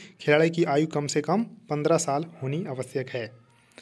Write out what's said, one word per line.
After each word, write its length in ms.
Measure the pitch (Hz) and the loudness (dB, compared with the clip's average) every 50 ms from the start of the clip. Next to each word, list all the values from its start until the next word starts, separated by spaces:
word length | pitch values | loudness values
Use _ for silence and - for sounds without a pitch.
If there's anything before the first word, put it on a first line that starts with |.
| - - - - | -18 -20 -16 -6
खिलाड़ी 280 | - 151 147 151 160 170 | 2 4 4 6 4 4
की 140 | 170 170 170 | 4 2 0
आयु 240 | 151 139 147 160 | 2 4 2 2
कम 200 | 160 - 147 147 | 2 -2 -4 -4
से 140 | 139 - 156 | -2 -2 -2
कम 220 | 147 - 170 214 233 | 0 0 0 0 0
पन्द्रह 540 | - - - - - 151 147 147 160 165 | -2 -8 -16 -8 -6 -4 0 2 4 4
साल 280 | 160 - - 139 147 170 170 - - 135 | 2 2 0 -2 -2 -2 -6 -10 -8 -6
होनी 220 | 131 143 165 196 | -4 -4 -4 -4
आवश्यक 440 | - 131 127 123 - - 139 127 - | -6 -6 -8 -8 -6 -4 -6 -6 -4
है। 220 | - 123 110 107 - - _ _ _ _ _ _ - - | -6 -8 -8 -8 -12 -18 _ _ _ _ _ _ -20 -20